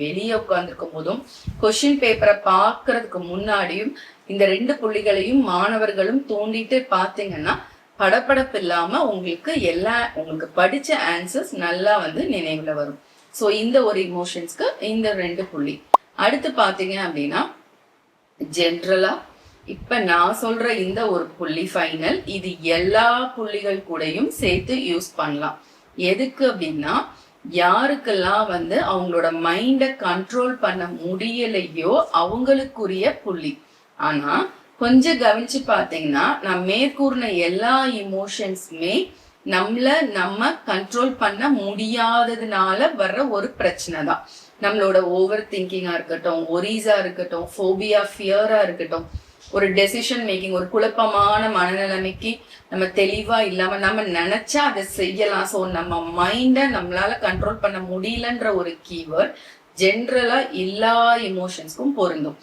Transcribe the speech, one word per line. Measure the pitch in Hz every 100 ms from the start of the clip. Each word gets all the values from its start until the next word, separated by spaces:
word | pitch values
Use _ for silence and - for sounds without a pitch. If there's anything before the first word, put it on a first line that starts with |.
வெளியே | 147 180 226 220
உட்கார்ந்துருக்கும் | - 180 180 - 170 160
போதும் | 156 233 - - - -
கொஸ்டின் | 214 214 285 277
பேப்பரை | 240 220 214 202 196
பாக்குறதுக்கு | 220 220 - - 233 214 185 175
முன்னாடியும் | 185 214 202 175 185 226 - - - -
இந்த | 196 196
ரெண்டு | 196 254 285
புள்ளிகளையும் | 220 214 208 196 190 269 208
மாணவர்களும் | 180 208 220 214 196 190 269 -
தூண்டிட்டு | 208 214 220 226 262 262
பாத்தீங்கன்னா | 190 196 - 202 160 160 - - - _ -
படபடப்பு | 196 226 247 269 262 202
இல்லாம | 175 175 170 269 277
உங்களுக்கு | 190 180 170 294 320 175
எல்லா, | 170 208 240 233 160
உங்களுக்கு | 160 160 165 -
படிச்ச | - 285 302 302 160
ஆன்சர்ஸ் | 170 180 262 - 196 175
நல்லா | 180 202 208
வந்து | 160 165 370
நினைவுல | 202 160 156 156 147
வரும். | 143 143 _ _ _
So | - 208 214
இந்த | 226 262 220
ஒரு | 196 180
இமோஷன்ஸ்க்கு | 175 180 175 170 - 494 - 214
இந்த | 220 214 196
ரெண்டு | 175 175 185
புள்ளி. | 156 143 - - - - -
அடுத்து | 202 277 320 254
பாத்தீங்க | 196 190 190 196 180
அப்படின்னா | 147 143 175 311 - _ _ _ _ _ _ _ _
ஜெனரலா | - 165 170 170 185 185 196 311 - - - - -
இப்ப | - - 240 185
நான் | 170 180 220
சொல்ற | 226 226 233 214
இந்த | 185 208 220
ஒரு | 175 - -
புள்ளி | 160 165 185
ஃபைனல், | 185 160 160 165 370 -
இது | 196 180 175 165 165
எல்லா | 185 214 233 240 254
புள்ளிகள் | 240 214 208 202 190 -
கூடயும் | 165 156 175 277 -
சேர்த்து | 202 180 226 262 180
யூஸ் | 170 - -
பண்ணலாம். | 151 147 151 - - - _ -
எதுக்கு | 180 196 262 - 262
அப்படின்னா | 190 160 156 143 247 - - - _ - 175
யாருக்கெல்லாம் | 180 208 277 277 233 196 180 208 214
வந்து | 175 165 226 196
அவங்களோட | 185 180 170 165 165 170
மைண்டை | 185 247 269 262 262 190
கண்ட்ரோல் | 185 190 247 247 254
பண்ண | 202 185 175 165
முடியலையோ | 170 185 226 240 226 202 165 160 165 269 640 -
அவங்களுக்குரிய | 180 233 262 269 269 - 196 190 233 -
புள்ளி. | 208 175 156 139 - _ _ -
ஆனா | 151 147 143 185 381 - - -
கொஞ்சம் | 240 262 311 254
கவனிச்சு | 240 220 240 269 -
பாத்தீங்கன்னா | 202 - 160 151 143 196 - 190
நான் | 180 185
மேற்கூறின | 214 269 269 269 247 233 180 170
எல்லா | 185 233 269 262 220
இமோஷன்ஸுமே | 196 190 202 - 196 190 - 165 170 240 381 - - _ -
நம்மள | 185 208 233 262 311 269 202
நம்ம | 190 202 262 330 -
கண்ட்ரோல் | 190 196 240 262 254
பண்ண | 208 196 277 247
முடியாததுனால | 196 208 220 233 226 233 233 226 220 196 190 196 311 302
வர்ற | 190 208 277 294
ஒரு | 254 -
பிரச்சனை | 190 - - 156 147
தான். | - - - - -
நம்மளோட | 202 214 196 185 180 185
ஓவர் | 190 214 214
திங்கிங்கா | 202 185 185 180 170
இருக்கட்டும், | - 160 170 165 160
ஒரீஸா | 175 202 220 214 202
இருக்கட்டும், | 185 180 180 170 170
ஃபோபியா, | - 190 190 214 208 202
ஃபியரா | - 196 202 214 214 190
இருக்கட்டும், | 170 165 165 165 - - _ - 196
ஒரு | 196 190
டெசிஷன் | 196 240 247 240 220
மேக்கிங், | 185 190 180
ஒரு | 180
குழப்பமான | 220 220 226 220 202 202 214 220 196
மனநிலைமைக்கு | 175 190 196 190 190 190 220 233 - - _
நம்ம | 190 185 202
தெளிவா | 196 220 214 226 208
இல்லாம | 185 190 196 196
நம்ம | 214 202 170
நினைச்சா | 175 214 214 285 285
அதை | 208 190 -
செய்யலாம். | 185 190 202 190 190
So | 202 185 170
நம்ம | 175 170 165 175
மைண்டை | 180 226 254 262 277 214
நம்மளால | 175 180 202 - 202
கண்ட்ரோல் | 185 202 -
பண்ண | 202 196 185
முடியலன்ற | 185 202 240 233 240 220 190
ஒரு | 175 165 -
கீவேர்ட் | 170 160 160 - - - - _ -
ஜெனரலா | 190 214 240 254 233 262 254 185
எல்லா | 185 202 220 233 233 233 202
இமோஷன்ஸ்க்கும் | 185 185 - 156 - 262 277
பொருந்தும். | 175 156 147 147